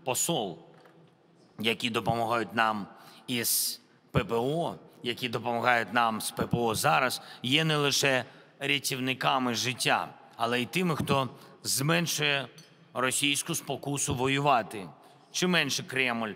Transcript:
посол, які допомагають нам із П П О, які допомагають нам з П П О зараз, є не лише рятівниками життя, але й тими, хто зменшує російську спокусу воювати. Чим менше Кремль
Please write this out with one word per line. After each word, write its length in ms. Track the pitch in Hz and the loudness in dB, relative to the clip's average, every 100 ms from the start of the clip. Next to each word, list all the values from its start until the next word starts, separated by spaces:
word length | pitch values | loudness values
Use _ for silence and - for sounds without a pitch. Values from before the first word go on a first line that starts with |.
посол, 540 | - 123 - 165 101 80 - - - - - _ _ _ - - | -6 -2 0 -2 -2 -8 -16 -20 -20 -20 -20 _ _ _ -20 -4
які 320 | 107 113 120 | -2 0 0
допомагають 640 | 113 110 117 113 117 104 | 0 0 0 2 0 0
нам 320 | 107 113 107 92 - - - - | 2 2 2 -6 -14 -20 -18 -6
із 540 | 123 110 - - - _ _ _ | -4 0 0 -2 -6 _ _ _
П 140 | 131 | 0
П 100 | 107 117 | 2 0
О, 380 | 127 160 151 98 - - | 0 0 -2 -6 -14 -12
які 260 | 123 113 127 | -6 -4 -4
допомагають 640 | 120 117 117 120 120 107 | -4 -2 0 4 2 2
нам 280 | 117 117 110 | 2 2 0
з 100 | - | -4
П 160 | - 110 | -4 -2
П 100 | 120 | 0
О 180 | 117 | 0
зараз, 480 | 107 143 160 127 - - - | 2 2 2 2 -2 -10 -10
є 220 | 127 143 | 0 2
не 120 | 160 151 | 2 2
лише 480 | 143 131 143 131 117 - - - | 2 2 2 2 -2 -12 -20 -10
рятівниками 960 | 139 143 - 135 127 123 151 139 127 | -2 -2 -2 -4 -2 0 0 2 0
життя, 540 | 113 110 123 147 117 82 - - - | 0 -2 -2 2 2 0 -10 -16 -4
але 260 | 117 123 | -2 0
й 40 | 120 | -2
тими, 300 | 165 185 143 | -2 0 0
хто 320 | - 139 127 - - - | 0 0 0 -6 -20 -12
зменшує 880 | 107 107 143 170 170 - 147 139 127 - - - - | -4 -2 2 0 0 0 0 0 -4 -12 -20 -20 -12
російську 600 | 117 127 123 143 139 - | -2 0 2 0 0 -2
спокусу 600 | 160 - 135 - 143 - | -6 -6 -8 -4 -4 -2
воювати. 760 | 135 131 139 143 127 107 110 90 - - - - | 0 2 2 4 4 2 -6 -12 -16 -20 -20 -10
Чим 180 | - 180 | -2 2
менше 320 | 170 143 123 | 4 2 -2
Кремль 500 | 127 131 127 117 110 | -4 0 0 0 -4